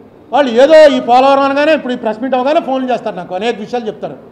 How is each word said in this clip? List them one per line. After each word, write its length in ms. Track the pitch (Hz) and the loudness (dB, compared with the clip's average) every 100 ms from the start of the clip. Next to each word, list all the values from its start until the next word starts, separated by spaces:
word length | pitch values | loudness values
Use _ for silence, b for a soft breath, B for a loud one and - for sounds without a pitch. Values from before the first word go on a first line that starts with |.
| - - - | -20 -20 -4
వాళ్ళు 180 | 247 262 | -2 0
ఏదో 380 | 226 285 311 302 | 2 6 8 6
ఈ 120 | 254 | 4
పోలవరం 400 | 233 247 269 277 | 2 2 4 2
అనగానే 340 | 277 277 294 | 0 0 0
ఇప్పుడు 180 | 302 262 | 0 -4
ఈ 40 | 247 | -6
ప్రెస్ 260 | 226 220 | -6 -6
మీట్ 120 | 262 | -4
అవగానే 260 | 254 262 320 | -2 0 -2
ఫోన్లు 320 | 254 262 254 | -2 -4 -4
చేస్తారు 240 | 233 233 185 | -6 -6 -10
నాకు, 180 | 170 | -10
అనేక 240 | 185 233 226 | -6 -6 -6
విషయాలు 280 | 214 240 214 | -8 -8 -8
చెప్తారు. 300 | - 170 127 - | -10 -12 -14 -20